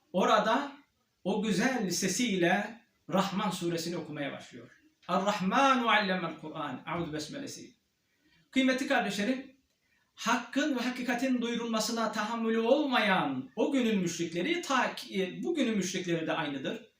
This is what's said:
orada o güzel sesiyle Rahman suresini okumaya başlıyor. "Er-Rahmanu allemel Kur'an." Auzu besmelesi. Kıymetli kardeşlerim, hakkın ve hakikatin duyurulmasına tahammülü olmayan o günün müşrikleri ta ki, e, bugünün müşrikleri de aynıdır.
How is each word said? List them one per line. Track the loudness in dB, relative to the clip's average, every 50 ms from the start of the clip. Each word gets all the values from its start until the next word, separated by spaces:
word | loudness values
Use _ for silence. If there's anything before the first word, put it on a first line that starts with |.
| _ _ 0
orada | 2 4 6 4 4 4 4 2 2 0 -4 -8 -14 _ _ _ _ _ _ _ _ _
o | -4 -2 0 0
güzel | 0 2 2 2 2 2 0 0 -2
sesiyle | -2 0 0 0 0 0 0 0 2 2 4 4 2 2 0 -4 -10 -16 -20 _ _ _ _ -2 0
Rahman | 0 0 0 -2 -2 -2 -2
suresini | -2 -2 -2 -2 -2 -2 -2 -4 -6
okumaya | -6 -6 -8 -8 -6 -6 -6 -8
başlıyor. | -10 -12 -16 -18 -18 -20 -20 -20 _ _ _ _ _ _ -2
"Er-Rahmanu | 0 2 2 2 0 0 0 2 4 6 6 6 6 4 4 4
allemel | 4 4 4 2 0 0 -2 -4 -6 -8
Kur'an." | -12 -12 -8 -8 -6 -6 -8 -8 -8
Auzu | -6 -4 -4 -4 -4 -6
besmelesi. | -6 -8 -8 -10 -10 -10 -10 -12 -14 -16 -18 -20 _ _ _ _ _ _ _ _ _ _ _ _ _ _ _
Kıymetli | 0 2 2 2 2 0 0 0
kardeşlerim, | 2 2 2 0 -2 0 0 0 -2 -2 -6 -12 -20 _ _ _ _ _ _ _ _ _ _ _ _
hakkın | -6 0 0 0 0 0 -2 -2 -2 0 0 0
ve | 0
hakikatin | -2 -2 -4 -4 -2 -2 -2 0 2 2 2 2 0
duyurulmasına | -2 -2 -2 -2 -2 -2 -2 -2 -2 -2 -2 -2 -2 -2
tahammülü | -2 -4 -2 -2 -2 0 0 2 2
olmayan | 4 4 4 4 4 2 2 2 4 4 2 2 2 0 -2 -4 -6 -6 -2
o | -2 0 2 2
günün | 2 2 2 2 2
müşrikleri | 0 0 -2 -2 -4 -2 -2 -2 0 0 0 -2 -2
ta | 0 0 2 2 0 -2
ki, | -6 -10 -4 -2 -2 -2
e, | -2 -4 -4 -4
bugünün | -2 0 2 2 2 2
müşrikleri | 0 0 0 -2 -4 -2 0 -2 0 0
de | -2 -2
aynıdır. | -2 -2 -4 -4 -4 -4 -6 -6 -8 -10 -16 _ _